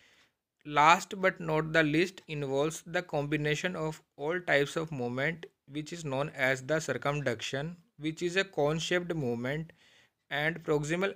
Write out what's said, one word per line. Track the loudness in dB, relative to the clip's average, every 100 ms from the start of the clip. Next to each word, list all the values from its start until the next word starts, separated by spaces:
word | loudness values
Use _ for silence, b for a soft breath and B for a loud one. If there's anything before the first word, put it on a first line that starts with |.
| b b b b _ _ -2
Last | 6 8 8 4 0
but | 0 0
not | 0 0 2
the | 4
least | 4 4 0 -4 -10
involves | -6 -2 0 0 -2 -6
the | -6
combination | -2 -4 0 0 0 -2 -2 -4
of | -6 -6 _ -8
all | -4 -4
types | 2 2 4 -2
of | -4
movement, | -4 -4 -2 -2 -4 -12 _ -12
which | -10 -10
is | -8
known | -4 -2 -4 0
as | 0 0
the | 0 -2
circumduction, | 0 -2 -2 -2 -2 -4 -4 -4 -6 -10 _ -8
which | -8 -4
is | -2 0
a |
cone-shaped | -2 0 2 2 0 0 0
movement | -2 -2 -2 -2 -4 -8 b b b b b -6
and | 0 0 -2
proximal | 0 0 2 0 -2